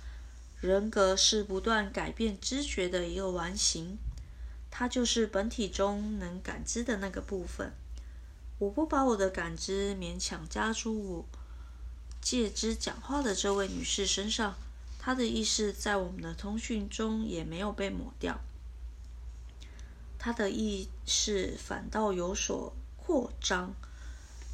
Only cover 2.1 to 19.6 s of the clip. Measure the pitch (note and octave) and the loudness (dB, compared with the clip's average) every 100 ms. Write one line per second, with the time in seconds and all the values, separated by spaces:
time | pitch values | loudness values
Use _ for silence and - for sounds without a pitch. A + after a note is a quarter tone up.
2.1 | - A3+ G3 - C4 C#4+ - F3+ F3+ F3 | 0 0 0 -2 0 0 0 2 0 0
3.1 | F3 F#3+ F3+ E3+ G3+ - E3 E3+ G#3 - | -2 0 0 -2 2 2 2 -4 -6 -6
4.1 | - - - - - - - B3 B3+ A#3 | -6 -10 -10 -10 -10 -10 -2 0 2 4
5.1 | A#3 G#3+ G3 A3 A#3+ F#3+ - G3 G3+ G#3+ | 4 4 2 0 0 0 4 4 4 -2
6.1 | G#3 F3+ F3+ - D#3+ - A#3 A#3+ G#3 F#3+ | -2 -4 -6 -6 -6 -4 -2 0 0 -2
7.1 | F#3 - G3 E3+ - - - - - - | -4 -4 -4 -4 -4 -6 -6 -10 -10 -10
8.1 | - - - - - G3+ G#3 D#4+ D4 C4+ | -12 -14 -14 -12 -2 0 2 4 6 6
9.1 | G#3+ F#3+ F#3+ E3+ E3 - G3 G3+ G3 E3+ | 6 4 2 -2 -2 -2 0 0 -2 -4
10.1 | F3 - E3+ D#3 - A3 A3+ A3+ A3 G3 | -4 -4 -4 -4 0 2 2 0 -2 -2
11.1 | E3+ - - - - - - - - - | -6 -6 -10 -12 -12 -12 -10 -10 -10 -10
12.1 | - - B3 G#3+ - A3 A3+ - - - | -4 0 4 2 2 2 2 -2 -4 0
13.1 | C#4+ B3+ F#3 G3+ G3+ G3 F3+ - - F#3+ | 2 4 4 4 4 2 0 0 2 2
14.1 | - G#3 A3 G#3 F#3+ - - - - - | 2 2 2 2 0 -8 -10 -10 -4 2
15.1 | C4 A3+ A3+ G#3+ - G#3 G3 G#3+ G3+ F3+ | 4 4 4 2 4 2 2 2 2 2
16.1 | F#3 E3 D#3+ G3+ A3 - A3 G3+ - A3 | -2 -6 -6 -4 -2 0 0 0 0 0
17.1 | A3 A3 E3+ D#3+ E3 G#3 G3+ G3 F#3 - | 2 0 -2 -4 -2 -2 0 -2 -2 -4
18.1 | - - - - - - - - - - | -4 -4 -2 -6 -10 -12 -10 -10 -10 -12
19.1 | - - - - - | -12 -10 -10 -12 -12